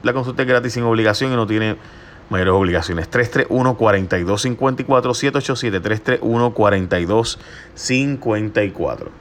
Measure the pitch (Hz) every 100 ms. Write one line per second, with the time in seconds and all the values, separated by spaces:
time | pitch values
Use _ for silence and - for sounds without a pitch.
0 | 123 127 127 120 131 123 120 123 117 113
1 | 110 104 135 123 107 110 110 - - -
2 | - - - 92 92 95 92 87 82 85
3 | - 123 120 135 135 127 127 117 113 98
4 | 92 92 87 101 127 117 135 131 135 131
5 | 123 120 139 139 139 170 123 95 82 110
6 | - 123 113 117 120 - 104 98 92 90
7 | 85 110 113 - - - - - - 131
8 | 139 135 120 107 107 107 101 87 71 57
9 | - -